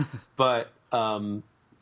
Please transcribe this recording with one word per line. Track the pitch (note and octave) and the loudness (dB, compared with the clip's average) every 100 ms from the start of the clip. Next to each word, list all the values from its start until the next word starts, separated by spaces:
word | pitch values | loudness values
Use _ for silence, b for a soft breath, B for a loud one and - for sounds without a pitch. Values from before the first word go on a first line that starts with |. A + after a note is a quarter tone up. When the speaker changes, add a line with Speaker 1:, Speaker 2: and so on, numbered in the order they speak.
| C#3+ | -6
Speaker 1:
<laughs> | A2+ - - | -8 -6 2
Speaker 2:
But, | C3 A#2 - _ - | 2 2 -2 _ -4
um, | A#2+ A2 G#2+ G#2 G#2 - _ _ _ | -2 0 -2 -4 -6 -10 _ _ _